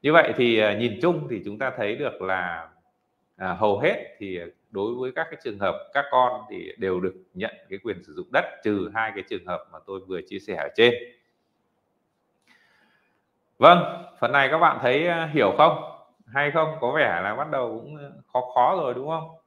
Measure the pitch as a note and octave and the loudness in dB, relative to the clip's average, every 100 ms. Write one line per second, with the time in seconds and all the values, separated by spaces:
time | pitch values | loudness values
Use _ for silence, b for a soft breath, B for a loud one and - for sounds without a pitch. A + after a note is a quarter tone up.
0 | C#3 E3 D3+ - A#2+ A2 G#2+ G2+ A#2+ G2+ | 6 6 6 2 4 4 2 2 -2 0
1 | E3+ E3 D3 A2+ F#2+ G#2 C3 - G#2 A#2+ | 0 0 -4 -8 -10 -6 -6 -4 -6 -4
2 | C#3 - F#2 F#2 F2+ E2+ D#2+ _ _ _ | -6 -6 -4 -4 -4 -8 -14 _ _ _
3 | _ _ _ _ F#2 F#2 G#2+ G2 D3+ G#3+ | _ _ _ _ -6 0 2 2 0 -2
4 | - - G2+ F2+ E2+ _ _ G2 G#2 B2 | -8 -12 -10 -10 -12 _ _ -6 -4 -4
5 | B2+ D3 D#3+ - B2+ G2+ G2 - - C#3 | -6 -6 -8 -8 -10 -4 -2 -4 -4 -4
6 | C#3 B2+ B2+ - - G2 E2+ E2+ F#2+ F#2 | 0 2 2 0 -10 -12 -12 -6 -4 -2
7 | F2+ F#2 _ F#2 G#2+ - _ G2 A#2 F2+ | -4 -8 _ -10 -10 -10 _ -12 -10 -10
8 | - D#2 F2 C3+ - - A2 G#2 E2+ A2+ | -10 -16 -2 -2 -2 -6 -2 -2 -2 -4
9 | A2 G#2 F#2 G2+ F2+ F2 - D#2+ - G2 | -4 -6 -10 -12 -8 -10 -10 -20 -14 -14
10 | F#2 F2+ - G2+ - E2+ D2 - A#2 A#2+ | -10 -10 -10 -14 -8 -8 -6 4 4 4
11 | - _ _ _ _ _ _ _ _ _ | -8 _ _ _ _ _ _ _ _ _
12 | _ _ _ _ _ b b b b b | _ _ _ _ _ b b b b b
13 | b b _ _ _ _ C#3+ F3+ - - | b b _ _ _ _ 8 10 4 -8
14 | - - A#2+ C#3 C3+ D#3+ E3 B2 A#2+ C3+ | -16 -2 2 2 2 4 4 4 0 2
15 | F3 E3+ D#3 D3+ G#2 F#2 D#3 - - - | 0 -2 -2 2 2 6 4 4 -8 -18
16 | _ _ _ B2+ D3 D#3+ D#3 D3+ A#2+ D3 | _ _ _ -2 0 0 -2 -2 -2 0
17 | B2+ F2 F#2+ A2+ D#3 C#3+ A#2+ A2 B2+ D3+ | 0 0 -4 -4 -4 -4 -4 -8 -14 -18
18 | C#3+ C#3+ _ B2 B2+ - B2+ F#3 C#3+ A#2+ | -18 -20 _ -6 -2 2 2 2 -2 -6
19 | C#3+ D#3+ D#3 - | -6 -8 -8 -18